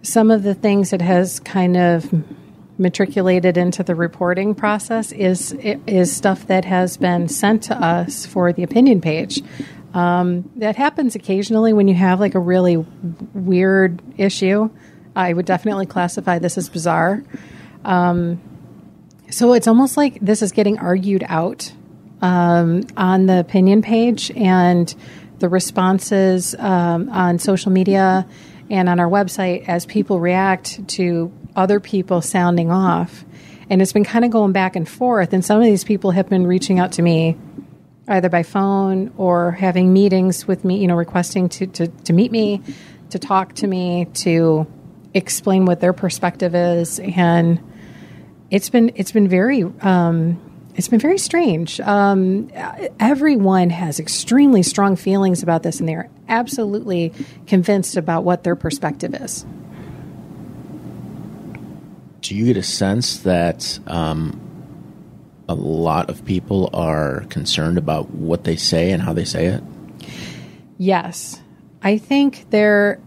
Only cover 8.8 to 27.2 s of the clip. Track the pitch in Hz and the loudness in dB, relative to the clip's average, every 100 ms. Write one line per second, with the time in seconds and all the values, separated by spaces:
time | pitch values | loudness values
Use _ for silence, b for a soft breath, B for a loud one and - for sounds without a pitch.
8.8 | 269 202 165 156 190 277 B B B B | 6 4 2 -4 -4 -8 B B B B
9.8 | B 180 175 180 180 175 185 254 214 220 | B -2 0 2 0 -2 -6 -6 -4 0
10.8 | 285 302 262 214 - 196 202 220 226 214 | -2 0 -4 -4 -4 -2 0 2 4 4
11.8 | 196 180 185 185 202 160 175 185 180 165 | 4 4 4 2 2 0 2 2 4 2
12.8 | 160 - 175 165 - 202 185 180 190 196 | -2 -10 -12 -10 -12 -6 0 2 4 4
13.8 | 190 175 - - 196 - 185 208 220 B | 2 0 -12 -2 -2 0 0 2 0 B
14.8 | B B B - 180 170 175 180 214 196 | B B B -4 -2 -2 -2 -2 -2 -4
15.8 | 190 185 175 - 185 175 175 185 170 170 | -4 -2 -4 -4 -2 -2 -2 -4 -8 -4
16.8 | 165 165 170 208 - B B B B B | -2 2 2 0 -6 B B B B B
17.8 | - 180 180 175 170 170 - - - - | 0 2 2 2 -2 -6 -10 -20 -20 -20
18.8 | - - - - - - 240 247 226 226 | -20 -20 -20 -20 -14 2 4 6 6 4
19.8 | 269 - 285 - 202 208 202 220 202 214 | 4 2 0 0 0 0 0 2 0 0
20.8 | 175 190 190 190 - 160 175 - - - | 0 0 2 -2 0 -2 -2 -6 -16 -18
21.8 | - - - - 180 180 175 170 170 170 | -20 -20 -20 -2 0 4 4 4 4 0
22.8 | - - 185 190 190 180 175 196 190 208 | -4 -2 2 4 4 4 2 4 4 4
23.8 | 214 226 233 214 - - 190 185 175 175 | 2 2 2 0 -6 0 2 4 4 4
24.8 | 170 - B B B - 180 185 - - | 0 -6 B B B -4 0 0 0 0
25.8 | 185 190 - 196 190 185 180 - 208 180 | 0 0 0 2 2 2 -2 -6 0 0
26.8 | 175 170 - 185 | 2 -2 -2 0